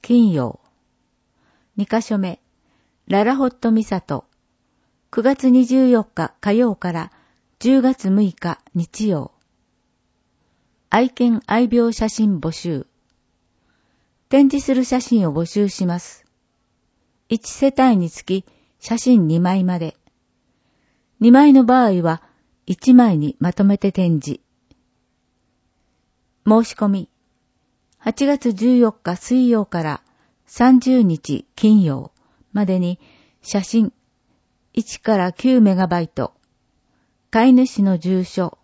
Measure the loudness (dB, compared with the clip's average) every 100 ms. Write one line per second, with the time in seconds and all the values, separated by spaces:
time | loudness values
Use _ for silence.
0 | 0 2 2 0 -4 -8 _ _ _ _
1 | _ _ _ _ _ _ _ -10 -4 -4
2 | -4 -6 -6 -10 _ _ _ _ _ _
3 | -4 0 0 0 -4 -4 -2 -2 -2 -6
4 | -8 -10 -12 _ _ _ _ _ _ _
5 | _ -2 -2 0 2 2 2 2 2 2
6 | -2 -8 -10 _ -2 0 0 -2 -6 -8
7 | -10 _ _ _ _ _ 0 2 2 -2
8 | -2 0 0 -2 -10 -10 _ -8 -8 -6
9 | -4 -4 -6 _ _ _ _ _ _ _
10 | _ _ _ _ _ _ _ _ _ -2
11 | -2 -2 -2 -2 -2 -2 0 0 -2 -2
12 | -6 -2 -2 -2 -6 -8 -8 -8 -10 _
13 | _ _ _ _ _ _ _ _ _ _
14 | _ _ _ 2 4 2 -2 -2 -2 -4
15 | -2 -2 0 -4 -6 -4 -4 -4 -6 -6
16 | -10 -20 _ _ _ _ _ _ _ _
17 | _ _ -8 -8 -8 -4 -2 2 2 2
18 | -2 -8 -8 -8 -8 _ _ _ -8 -4
19 | 2 2 2 0 0 0 -2 -4 -8 -12
20 | _ _ _ _ _ _ _ _ _ _
21 | _ 0 4 6 8 6 6 2 2 0
22 | -2 -4 _ _ _ _ -12 -4 4 6
23 | 6 2 -2 -4 -4 0 0 0 -2 -2
24 | -2 -2 -4 -12 _ _ _ _ _ _
25 | _ _ _ _ _ _ _ _ _ _
26 | _ _ _ _ 0 0 0 -4 -4 -4
27 | -8 _ _ _ _ _ _ _ _ _
28 | -8 -2 -2 -2 -2 -2 0 2 2 -2
29 | -8 -8 -4 0 2 0 -2 -6 -6 -8
30 | _ _ _ _ _ 0 4 4 4 2
31 | 2 -2 -6 -10 -10 -2 2 4 2 -2
32 | -10 _ _ _ _ -6 -2 -2 -4 -6
33 | _ _ _ _ -8 -6 -2 -2 -2 -4
34 | _ _ _ _ _ _ _ -8 -8 -8
35 | -4 -2 -2 -2 0 2 2 2 -2 -4
36 | -6 -8 -10 _ _ _ _ _ _ _
37 | _ _ _ 0 4 4 2 0 -2 -2
38 | -4 -4 -4 -6 -8 -8